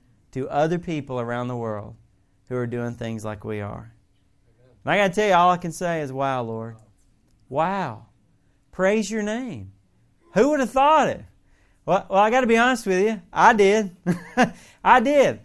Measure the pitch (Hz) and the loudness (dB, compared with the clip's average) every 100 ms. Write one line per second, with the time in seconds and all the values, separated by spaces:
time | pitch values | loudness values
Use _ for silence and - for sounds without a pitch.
0 | _ _ _ 131 131 143 160 170 175 156 | _ _ _ -10 -6 -2 -2 -2 -6 -8
1 | 135 127 117 120 123 123 113 107 110 113 | -6 -8 -6 -6 -6 -6 -8 -8 -12 -20
2 | _ _ _ _ - 123 120 120 120 123 | _ _ _ _ -10 -6 -6 -6 -8 -8
3 | 113 113 107 104 107 107 101 117 113 _ | -10 -8 -10 -10 -8 -8 -8 -12 -16 _
4 | _ _ _ _ _ _ _ _ - 180 | _ _ _ _ _ _ _ _ -4 0
5 | 196 196 214 175 180 180 175 156 180 165 | 0 0 2 4 4 2 -4 -8 -6 -4
6 | 143 131 139 131 117 113 113 113 _ _ | -6 -6 -4 -4 -6 -8 -10 -16 _ _
7 | _ _ _ _ - 135 165 196 160 107 | _ _ _ _ -10 -4 -2 -2 -6 -10
8 | 113 _ _ _ _ _ _ - 185 214 | -18 _ _ _ _ _ _ -2 0 0
9 | 196 220 208 226 262 131 95 - _ _ | -2 -6 -6 -6 -8 -12 -14 -20 _ _
10 | _ _ _ 185 262 302 247 262 285 311 | _ _ _ 2 2 2 0 2 4 4
11 | 214 - - _ _ _ _ _ - 185 | 2 -2 -10 _ _ _ _ _ -2 -2
12 | - 190 214 254 247 226 240 247 - 185 | 0 2 4 2 2 4 2 0 0 0
13 | 208 214 - - 190 233 196 214 202 - | 0 -2 -6 4 4 6 4 4 0 -6
14 | 175 175 - - 240 - - _ 185 247 | -4 -4 -4 0 0 -2 -20 _ 4 4
15 | 247 294 208 110 | 6 4 4 2